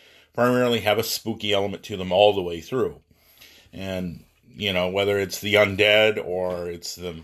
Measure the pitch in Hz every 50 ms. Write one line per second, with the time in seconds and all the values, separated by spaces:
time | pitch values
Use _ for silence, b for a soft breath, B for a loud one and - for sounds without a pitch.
0 | b b b b b b b - 120 123 123 123 123 120 117 110 95 107 104 110
1 | 107 - - - - 107 110 110 107 104 101 98 98 98 95 - - - 110 92
2 | 92 92 90 95 104 104 98 98 90 87 85 82 80 - 127 131 104 87 76 -
3 | _ _ b b b b b b b b b b b b - - 95 95 92 92
4 | 92 90 78 - - _ _ _ _ _ - - 104 101 92 90 90 90 92 98
5 | 101 101 101 101 98 90 - - 101 104 101 104 104 98 98 95 104 104 104 107
6 | 110 110 104 107 - - 90 92 92 90 90 87 87 87 85 82 - - - 87
7 | 87 90 82 82